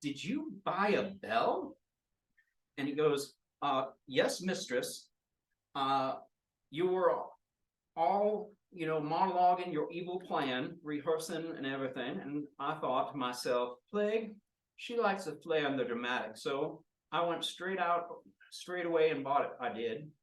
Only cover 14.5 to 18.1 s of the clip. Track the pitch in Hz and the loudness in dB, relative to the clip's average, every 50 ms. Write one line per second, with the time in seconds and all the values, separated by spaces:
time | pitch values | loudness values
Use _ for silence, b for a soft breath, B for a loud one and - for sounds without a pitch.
14.5 | _ _ _ _ _ - - - 240 233 220 202 190 - - 156 151 151 - 165 | _ _ _ _ _ -16 -12 -6 -2 0 2 2 0 0 -4 -8 -10 -2 4 6
15.5 | 160 156 147 139 135 131 120 113 120 120 120 123 123 - - 107 110 - - 151 | 6 6 6 6 4 2 2 2 0 0 0 0 0 0 0 -4 -8 -6 -2 0
16.5 | 139 139 151 110 - - - _ _ _ _ _ - 160 170 170 165 165 160 - | 0 0 0 -2 -4 -6 -14 _ _ _ _ _ 0 2 2 2 2 0 -2 -4
17.5 | - - 175 185 196 185 175 175 175 175 170 - | -6 -6 -4 -2 -2 0 2 2 2 2 0 -2